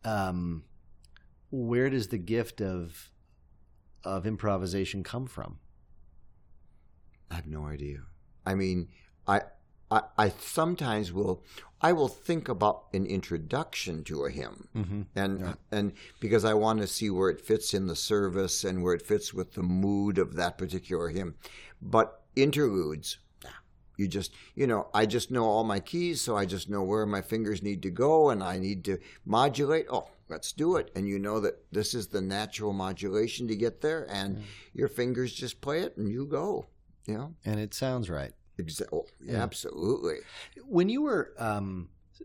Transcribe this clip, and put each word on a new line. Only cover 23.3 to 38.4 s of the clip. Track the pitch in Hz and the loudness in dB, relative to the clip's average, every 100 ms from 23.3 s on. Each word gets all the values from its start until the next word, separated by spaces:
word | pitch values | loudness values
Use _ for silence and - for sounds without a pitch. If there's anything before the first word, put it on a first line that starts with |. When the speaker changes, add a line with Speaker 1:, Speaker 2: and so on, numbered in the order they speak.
| _ - - - - - - | _ -20 -20 -20 -20 -20 -2
Speaker 2:
you | 98 | -2
just, | 98 92 - - | 0 -6 -10 -18
you | - 135 | 0 2
know, | 110 - | 2 2
I | 104 107 | 4 4
just | 117 - | 4 0
know | 123 | 2
all | 113 107 | 4 4
my | 110 98 | 4 0
keys, | - 170 175 156 | -2 -2 -2 -2
so | - 107 | 0 0
I | 98 | 0
just | 92 - | -2 -4
know | 101 | -2
where | 95 107 107 | 2 2 2
my | 101 | 0
fingers | 92 110 107 101 | -2 -2 0 -2
need | 101 98 | -2 -2
to | 95 | -4
go, | 87 139 160 151 | 0 6 8 8
and | 113 | 6
I | 92 95 | 0 -2
need | 95 98 87 | -2 -4 -2
to | 92 - - - | -4 -4 -18 0
modulate. | 113 139 127 139 160 - | 4 4 4 2 2 2
Oh, | 117 - - _ | -4 -4 -18 _
let's | 80 - | -10 -10
do | - 156 175 | -2 2 2
it. | - | 0
And | - 98 | -4 -2
you | 98 | -2
know | 101 107 | -2 0
that | 104 - - | 0 -2 -6
this | 90 104 | -2 -2
is | 123 98 | -2 -4
the | 101 | -2
natural | 95 98 107 - 107 | -2 -2 -4 -4 -2
modulation | 98 95 90 98 101 117 - 123 | -2 -4 -4 -2 0 0 -2 -4
to | 107 | 0
get | 113 110 | 0 0
there, | 151 160 - | -2 -2 -4
and | 101 98 101 | -4 -4 -6
Speaker 1:
Mm. | 104 - - | -8 -16 -16
Speaker 2:
your | - 139 | -2 -2
fingers | - 123 123 127 | 0 -2 0 -2
just | - 123 - | -4 -10 -8
play | 135 151 | -4 -2
it, | 202 - | -2 -4
and | 104 | -4
you | 113 143 | -2 -2
go, | 156 180 202 - _ - - - | -2 -2 -4 -6 _ -20 -18 -8
you | |
know? | 107 143 165 | -6 -6 -8
Speaker 1:
And | - 107 | -4 -2
it | 107 | -2
sounds | - 131 127 104 | -4 -2 -2 -2
right. | 80 67 - | -4 -6 -10